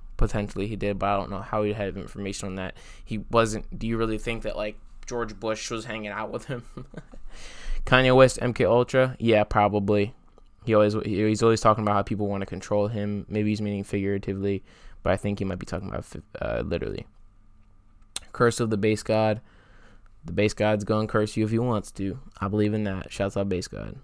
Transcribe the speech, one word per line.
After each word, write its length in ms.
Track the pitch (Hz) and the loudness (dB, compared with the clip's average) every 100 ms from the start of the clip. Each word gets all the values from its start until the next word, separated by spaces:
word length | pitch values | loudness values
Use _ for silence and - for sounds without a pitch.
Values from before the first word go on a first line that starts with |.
| - - | -6 0
potentially 520 | 117 113 101 - 101 | 2 0 -4 -4 -6
he 100 | 107 | -4
did, 200 | 101 98 | -4 -2
but 100 | 98 | 0
I 100 | 101 | 0
don't 120 | - | -2
know 120 | 101 | -8
how 220 | 95 110 | -4 -2
he 100 | 104 | -2
had 240 | 104 98 90 | -2 -6 -8
information 500 | - - 98 - 101 | -10 -8 -8 -6 -8
on 80 | 95 | -8
that. 220 | 92 - - - | -8 -10 -18 -16
He 140 | - 110 - | -10 -8 0
wasn't, 480 | 117 113 107 - - | 2 4 0 -8 -6
do 80 | 113 | -4
you 120 | 113 | -2
really 200 | 113 107 | -2 -2
think 260 | - 113 | -4 -6
that, 120 | 110 - | -6 -6
like, 220 | 107 107 - - - | -8 -10 -16 -16 -8
George 320 | 120 113 101 | -6 -6 -6
Bush 320 | 110 107 - | -6 -4 -6
was 140 | 113 | -8
hanging 280 | 120 110 104 | -8 -8 -8
out 200 | 101 110 | -8 -8
with 140 | 120 - | -8 -8
him? 180 | 123 - - | -10 -10 -16
<laughs> 100 | 123 - - - - - - - - - - | -16 -18 -16 -12 -12 -12 -14 -8 -2 0 4
Kanye 300 | 127 131 127 | 6 8 10
West, 240 | 131 - | 8 6
M 120 | 123 | -2
K 120 | 113 104 | 2 4
Ultra? 500 | 117 123 131 127 123 | 4 4 2 2 2
Yeah, 240 | 113 107 | 4 4
probably. 720 | 107 107 104 104 98 104 101 - - - - - - | 4 4 4 4 2 2 2 -4 -20 -20 -20 -8 2
He 80 | |
always, 200 | 107 104 | 4 6
he, 340 | 107 107 98 107 | 2 -2 0 2
he's 160 | 107 | 4
always 180 | 113 113 | 4 6
talking 220 | 113 107 | 4 4
about 120 | 104 101 | 2 0
how 80 | |
people 240 | 101 104 104 | 0 -2 -2
wanna 180 | 98 98 | -4 -6
control 420 | 87 - 104 104 | -8 -2 0 0
him. 380 | 110 104 101 - | -2 -4 -6 -4
Maybe 220 | 107 107 | -2 0
he's 120 | 107 | 0
meaning 220 | 104 101 | -2 -6
figuratively, 800 | 98 101 98 101 101 98 101 98 - - - - | -4 -2 -2 -2 -4 -4 -2 -2 -6 -20 -20 -6
but 80 | 85 | -2
I 60 | 95 | 0
think 220 | 104 101 | 0 -2
he 60 | 98 | -4
might 140 | 92 | -6
be 60 | - | -6
talking 240 | 85 95 | -6 -6
about 160 | - - | -8 -10
fi-, 160 | - - - | -14 -14 -8
uh, 200 | 53 58 | -4 -2
literally. 440 | - 85 53 50 - - - - - - - - _ - - - - | -2 -4 -4 -8 -12 -18 -20 -20 -20 -20 -20 -20 _ -20 -12 -12 -6
Curse 280 | - 120 - | 2 2 4
of 80 | 117 | 0
the 80 | 107 | 2
Base 260 | 107 107 | 2 2
God. 380 | - 110 110 110 - - - - - - - - - | 2 2 4 0 -6 -20 -20 -20 -20 -20 -20 -16 -4
The 60 | |
Base 220 | 85 107 | 2 2
God's 320 | - 107 104 101 | 4 2 2 2
gonna 220 | 110 107 | 0 2
curse 280 | 110 107 - | 2 0 0
you 80 | |
if 80 | 107 | 0
he 80 | 113 | 2
wants 320 | 123 110 - | 2 -2 -4
to. 260 | - 98 - - - | -6 -6 -6 -12 -8
I 80 | 98 | -2
believe 260 | 104 104 | 2 2
in 120 | 107 104 | 2 -2
that. 260 | 95 - | -4 -6
Shouts 240 | - 98 101 | -4 -2 -2
out 140 | 101 | -2
Base 180 | 92 - | -2 -4
God. 300 | 52 53 131 | -10 -12 -14